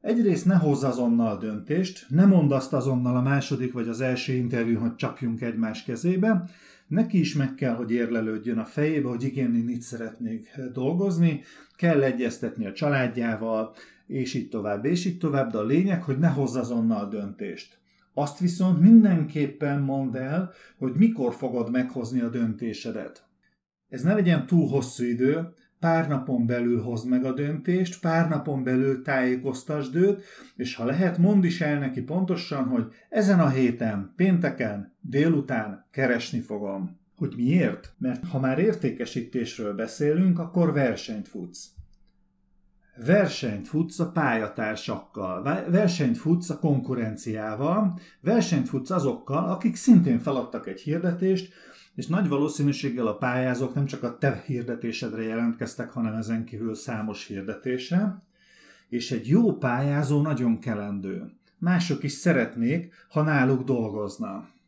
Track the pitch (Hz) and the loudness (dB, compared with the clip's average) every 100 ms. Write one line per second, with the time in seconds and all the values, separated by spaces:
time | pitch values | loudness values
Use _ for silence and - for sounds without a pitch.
0 | 202 240 202 165 180 185 156 135 135 123 | 0 2 2 4 4 4 4 2 0 0
1 | 120 117 113 98 107 104 - 160 185 - | 2 4 2 0 -6 -8 -2 -2 -2 -6
2 | - 147 202 185 143 135 - 135 131 127 | 0 6 8 8 6 2 0 -2 0 0
3 | 123 123 131 139 - 135 127 127 117 117 | 2 2 2 0 0 -2 -2 -4 -6 -2
4 | 131 123 - 127 120 120 113 110 117 - | -2 -2 -2 -2 0 0 0 0 0 -2
5 | 127 - 120 113 117 110 110 - - 117 | -6 -4 -6 -4 -4 -2 -4 -4 -8 -2
6 | 175 185 214 190 - - - - _ 165 | 0 2 2 2 -2 -16 -20 -20 _ 0
7 | - 185 151 147 131 - 131 117 110 120 | 2 2 2 0 -2 -2 -2 -2 -2 0
8 | 117 117 110 107 113 113 110 - 151 156 | 0 0 -2 -4 -2 -4 -4 -2 0 0
9 | 123 120 131 135 123 117 117 120 - 117 | -2 -2 -4 -2 0 0 0 -6 -8 -10
10 | 110 - 117 110 - 143 127 127 131 175 | -10 -8 -8 -8 -10 -12 -10 -4 -2 0
11 | 196 170 170 139 - - - - 170 151 | 0 4 2 2 -8 -20 -20 -2 2 4
12 | 135 120 117 - 120 - 101 - 147 139 | 2 0 -4 -2 -6 -4 -8 -2 0 2
13 | 123 117 117 107 113 110 110 - - _ | 0 -2 -2 -2 -2 -2 -4 -12 -20 _
14 | - 135 127 127 - 110 101 101 131 175 | -8 -6 -4 -4 -4 -4 -4 -2 0 0
15 | 190 170 160 139 120 110 107 151 196 175 | -2 -2 -2 0 0 -2 2 2 2 0
16 | 143 135 165 139 135 123 117 117 113 107 | -2 2 2 2 0 -2 -2 0 2 0
17 | 101 104 98 - 98 85 - _ _ _ | -2 -6 -8 -8 -10 -10 -16 _ _ _
18 | _ - 143 - 175 175 185 156 190 226 | _ -4 -4 0 -2 2 2 8 10 10
19 | 202 170 147 156 139 - 147 143 135 139 | 10 4 0 -2 -2 -2 -2 0 0 -2
20 | 135 123 131 160 185 - - _ 131 127 | -2 -4 -4 -4 -4 -12 -20 _ -4 4
21 | 226 196 123 - 131 120 113 127 127 135 | 4 4 -4 -2 -4 -4 -2 -2 -2 -4
22 | 110 127 117 123 113 107 117 101 117 104 | -4 -2 -2 -2 -2 -2 -6 -6 -8 -10
23 | 78 - _ _ _ _ _ _ _ 127 | -12 -16 _ _ _ _ _ _ _ -2
24 | 151 208 180 151 - 175 131 135 - - | 0 2 4 2 4 2 4 0 -2 -4
25 | 123 117 131 160 170 _ _ _ 165 165 | -2 2 2 2 -4 _ _ _ 2 2
26 | 143 139 - 127 117 120 120 117 123 113 | 0 -4 -2 0 0 0 0 0 -2 -6
27 | 123 127 131 131 143 156 - 180 180 - | 0 0 0 -2 -4 -4 0 0 0 -2
28 | 165 165 165 151 160 135 127 127 135 127 | 0 2 2 0 -2 -4 0 2 2 0
29 | 147 131 127 127 135 127 - 151 131 156 | 0 0 2 0 -4 -6 -6 -6 -2 2
30 | 196 196 - - - - 127 - 117 151 | 2 2 -6 -20 -20 -10 -8 -4 -2 0
31 | 185 170 185 202 175 - 151 143 131 127 | 0 4 6 6 4 0 0 0 -2 -6
32 | 123 175 185 180 - 143 127 123 110 - | -4 -2 0 -2 -4 -4 0 0 -2 -10
33 | _ 220 196 185 147 131 123 120 113 101 | _ 0 4 6 4 4 2 2 -2 -2
34 | 95 - 185 170 151 - 113 101 95 _ | -8 0 2 4 0 -2 -4 -4 -10 _
35 | 117 139 160 147 131 120 104 98 _ - | -2 2 4 2 0 -4 -4 -10 _ -2
36 | 127 117 - 120 - 104 101 98 90 - | 0 0 -2 -6 -6 -8 -6 -6 -8 -10
37 | _ _ 143 120 123 175 135 - - _ | _ _ -6 -2 2 4 2 -2 -14 _
38 | 131 120 - 135 131 131 214 - 135 - | -4 -4 -4 -2 0 2 2 2 -2 -4
39 | 117 127 117 127 113 - 104 101 113 - | -6 -6 -6 -6 -6 -6 -6 -4 -8 -2
40 | 147 160 185 170 170 180 156 143 127 110 | 0 4 4 2 0 2 2 2 0 0
41 | - 107 - - 87 - - - - _ | -6 -10 -10 -12 -12 -14 -18 -20 -20 _
42 | _ _ _ _ _ _ _ _ _ - | _ _ _ _ _ _ _ _ _ -6
43 | 117 202 190 - 123 104 - 151 165 - | 4 4 4 0 -4 -4 -4 -2 -2 -2
44 | 170 175 139 113 107 - 107 110 - 98 | -2 0 2 0 -2 -4 -6 -6 -6 -8
45 | - 107 92 92 120 185 175 180 196 165 | -8 -8 -6 -4 -2 -2 2 4 4 2
46 | 131 117 151 175 - 147 160 135 120 120 | 0 0 0 0 0 -2 0 0 0 -4
47 | 110 107 117 110 107 110 147 190 202 - | -4 -6 -8 -6 -6 -4 0 2 0 -2
48 | - _ 175 233 175 147 123 135 - 185 | -14 _ 2 2 4 0 0 -4 -2 0
49 | 135 117 - 147 180 185 220 - - 196 | 0 -2 -4 -2 -2 0 -2 0 8 8
50 | 175 117 151 131 120 117 - - 147 165 | 8 0 0 -4 -4 -10 -10 -10 -4 -2
51 | 175 170 190 185 - - - - - - | -2 0 0 0 -2 -18 -20 -20 -16 -12
52 | - 180 170 139 147 143 143 139 139 120 | -4 0 2 0 -2 0 0 0 -4 -2
53 | 110 104 127 127 127 123 131 143 139 - | -4 -2 -2 0 -2 -2 -4 -2 -4 -4
54 | 120 - 139 104 - 123 117 117 117 110 | -8 -2 -2 -2 -6 -6 -6 -6 -6 -6
55 | 120 110 110 113 117 117 117 - 117 123 | -8 -6 -6 -2 -2 -2 -8 -8 -8 -4
56 | 113 110 107 113 - 110 113 107 - 110 | -4 -4 -4 -4 -6 -8 -8 -8 -8 -6
57 | 107 98 - 98 95 104 127 127 - 175 | -6 -8 -10 -8 -8 -8 -4 -6 0 0
58 | 208 - _ _ _ _ - - _ 120 | 0 -4 _ _ _ _ -20 -20 _ -6
59 | - 135 120 190 226 - 127 123 143 143 | -4 -4 2 4 4 2 0 0 0 0
60 | 139 147 156 131 120 113 - 104 101 101 | 2 0 0 0 0 0 -2 -4 -4 -6
61 | 95 - - _ _ _ 175 175 175 147 | -6 -8 -12 _ _ _ 0 2 0 -2
62 | 139 - 175 135 113 117 117 170 175 - | -4 -2 2 2 0 0 0 0 -4 -18
63 | _ 156 151 147 131 131 - 123 107 104 | _ 0 2 2 2 2 0 -2 -2 -4
64 | 101 - 107 98 - _ | -6 -6 -10 -10 -14 _